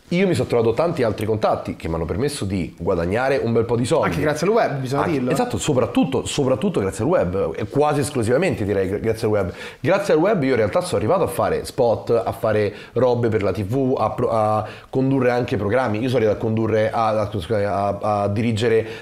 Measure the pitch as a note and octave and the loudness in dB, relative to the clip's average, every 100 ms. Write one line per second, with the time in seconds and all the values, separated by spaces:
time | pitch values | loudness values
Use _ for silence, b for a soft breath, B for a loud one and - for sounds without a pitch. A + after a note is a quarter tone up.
0 | - F3 G3 C3+ A#2+ A#2+ A#2 A2+ E3+ D3 | -4 0 2 0 0 2 2 2 0 0
1 | A2+ G#2 A2 A2 G3 A#2 - - - E2 | -2 0 -2 0 0 0 -4 -8 -6 -4
2 | D#2+ F#2 C#3+ C#3+ G2 F#2+ D#2 - F2 F2+ | -4 -2 -4 -4 -4 -4 -4 -4 -2 0
3 | F2 G#2+ C3 C#3 A#2 A#2 A2 A#2 B2+ D3+ | 0 0 0 0 0 0 2 0 2 2
4 | G#2 D#3+ C#3+ D3 F3+ A3+ C#3 C#3 C3 C#3 | 0 0 -2 0 2 2 0 -2 -2 -2
5 | F#3 C#3+ B2 C3 B3 - - B2+ A#2 C4 | 0 0 0 0 0 -2 0 0 2 0
6 | B3+ G#2+ - - C3 C3 G3 D#3 F#2+ - | 0 -2 -2 -2 0 2 0 0 -2 -2
7 | B2 F3 F2+ E2 D#2+ - G#2+ C3+ D3+ C#3+ | 0 2 0 0 -2 -4 -2 0 2 2
8 | C3 B2+ A2 C3 F#3 A2 G2+ G2 F#2 G2 | -2 -2 0 2 2 0 0 0 0 0
9 | A2 G#2+ A2 G#2 F2+ B B B C3+ G3 | -2 0 0 0 0 B B B 0 2
10 | G3 D#3 F#3 G#3+ C3 A#2+ G#2 F3+ F3 G#2 | 4 4 4 2 2 2 2 0 0 -2
11 | G#2+ F3+ C3 - G2 E2 - - A#2+ G#2 | 2 2 0 0 0 0 -4 0 0 0
12 | - A#2 - - A2 G#2+ G2+ B B A#2 | 0 0 0 -2 0 0 0 B B 0
13 | B2 A#2 A#2+ G#2 G2+ F#2+ G2 C3+ C3 C3 | 2 2 0 0 0 -2 -2 0 0 0
14 | G#2+ - A#2+ A2+ G#2+ G#2+ G#2+ B B C3 | -2 -2 0 0 2 0 -2 B B -2
15 | C3 C3+ B2 B2 B2 A2+ G2+ A#2+ B2 G#2 | 2 2 2 2 0 -2 0 0 0 -2
16 | C3 B2 A2 G2 A2+ A2 A2 G#2+ G#2+ A#2 | 0 2 2 2 0 0 2 2 2 0
17 | A2 A2 G#2 G#2+ E2+ G#2+ G2+ F#2+ G2+ G2 | 0 0 -2 -4 -2 -2 0 0 -2 -2
18 | G#2+ G#2 G2+ G2+ A#2 G#2+ A#2 A2+ A2 B | -2 0 0 0 0 0 2 2 0 B